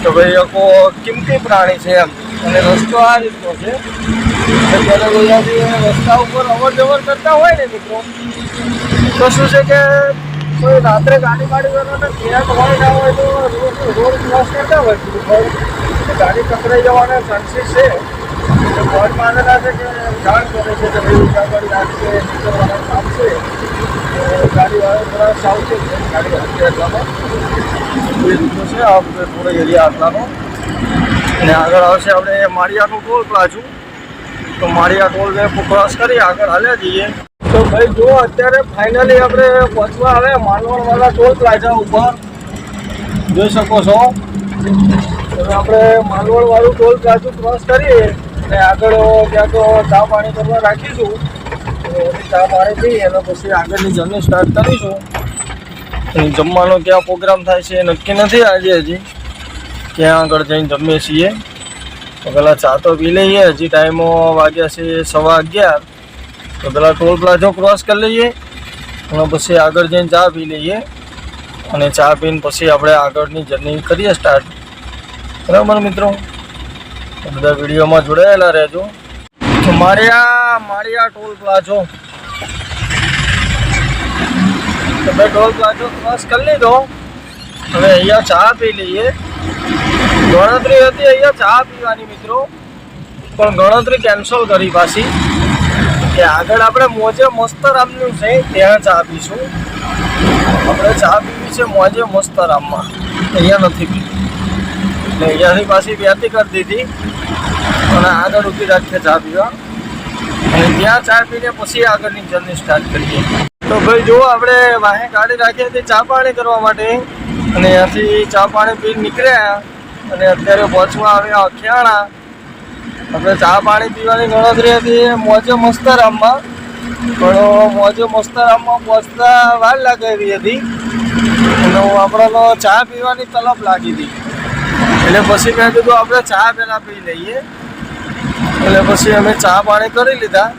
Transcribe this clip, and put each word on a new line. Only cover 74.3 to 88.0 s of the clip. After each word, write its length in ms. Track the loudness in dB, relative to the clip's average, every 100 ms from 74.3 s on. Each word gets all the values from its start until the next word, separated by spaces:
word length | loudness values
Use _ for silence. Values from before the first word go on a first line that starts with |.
| 2 0 -20 -20 -18 -18 -18 -18 -18 -16 -14 0
બરાબર 320 | 0 2 0
મિત્રો, 320 | 0 -2 -2 -2 -10 -18 -18 -18 -18 -18 -18 -18 -18 -16
તો 60 | -12
બધા 220 | -2 0
વીડિયોમાં 540 | 0 -2 0 4 2 2
જોડાયેલા 440 | 4 6 6 4
રહેજો. 400 | 2 0 -4 -10 -14 -20 -20 -20 _ -2 0 2
તો 60 |
માળિયા, 880 | 4 4 4 4 4 4 2 0 -2 -4
માળિયા 400 | -10 -6 -2 -2
ટોલ 280 | -4 -16 -10
પ્લાઝો, 520 | 0 0 0 -4 -4 -12 -20 -20 -16 -14 -12 -12 -12 -10 -6 -4 -2 -2 -2 -2 -2 -2 -2 -2 -2 -4 -6 -6 -4 0 0 -2 -6 -6 -6 -4 -2
તો 60 |
ભાઈ, 180 | 2 2
ટોલ 220 | 4 0
પ્લાઝો 360 | 2 -2 -2 -8
ક્રોસ 380 | -8 -6 -6 -2
કરી 160 | -2 0
લીધો. 420 | 2 4 2 0 -12 -18 -20 -20 -20 -20 -16 -8
હવે 180 | 0 4
અહીંયા 300 | 4